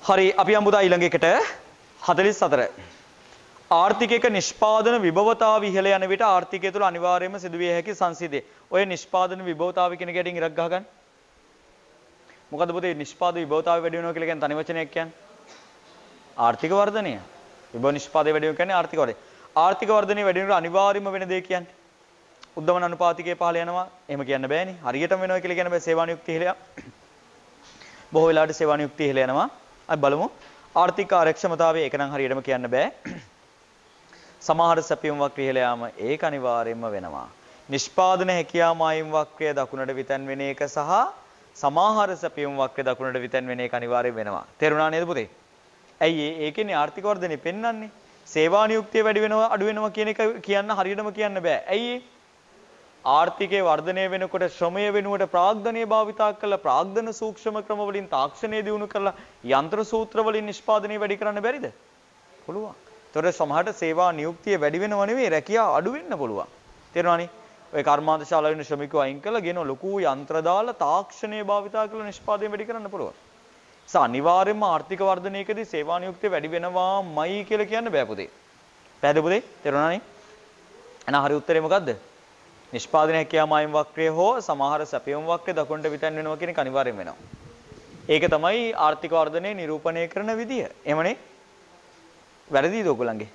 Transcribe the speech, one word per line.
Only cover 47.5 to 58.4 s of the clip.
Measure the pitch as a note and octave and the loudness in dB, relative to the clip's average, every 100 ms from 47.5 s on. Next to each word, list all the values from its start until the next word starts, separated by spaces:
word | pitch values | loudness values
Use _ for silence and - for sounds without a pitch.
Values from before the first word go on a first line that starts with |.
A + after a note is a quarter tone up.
| F#3+ A#3 A3 A3 - _ _ - | -4 -6 -6 -10 -18 _ _ -8
සේවා | D#3 D#3+ G3 G#3+ | 0 4 4 4
නියුක්තිය | A3 G#3+ A3+ | 2 0 2
වැඩි | A3 G#3+ G#3+ | 2 2 2
වෙනවා | G#3+ A3 | 2 2
අඩු | G#3+ G#3 | 2 0
වෙනවා | G#3+ G#3+ | -2 -4
කියන | G#3+ G#3+ | -2 -4
එක | G#3+ A3 A3+ | 0 -2 -2
කියන්න | F3 G3+ G#3 | -2 -2 0
හරියටම | G3+ F#3 G3+ G#3+ | -2 -2 -2 -6
කියන්න | G3+ G#3 G3 | -4 -4 -2
බෑ. | E3+ C#3+ | 0 0
ඇයි | - G3 A#3+ | 0 -2 -2
ඒ? | B3 B3 _ _ _ _ _ - - _ _ | -6 -10 _ _ _ _ _ -20 -20 _ _
ආර්ථිකයේ | B2+ C#3+ E3+ - G3 G3 | 2 4 4 0 -2 2
වර්ධනය | F3+ D3+ D#3+ F#3 F#3+ | 4 2 0 -2 -2
වෙනකොට | F#3 F#3 F#3+ F3+ | -2 -4 -2 -2
ශ්‍රමය | - F3 F#3 G#3 | 0 -2 0 0
වෙනුවට | G3+ G3+ G3+ F#3+ | 0 0 -2 0
ප්‍රාග්ධනය | F3 F3+ A3 G#3 A#3 | 4 4 2 -2 -4
භාවිතා | A3+ A3 G#3+ G#3 G#3+ | 0 2 2 0 0
කරලා | G#3 G#3 G3 | 0 -2 -2
ප්‍රාග්ධන | D#3 C3 F#3 G3+ A3+ | 2 2 2 -2 -4
සූක්ෂම | A3 A3 G#3 A3 G#3+ | -6 -8 -6 -6 -6
ක්‍රම | G#3 G#3+ | -6 -4
වලින් | G3+ G3+ G3 | -4 -6 -4
තාක්ෂණය | C#3+ C#3+ - | -2 -2 -4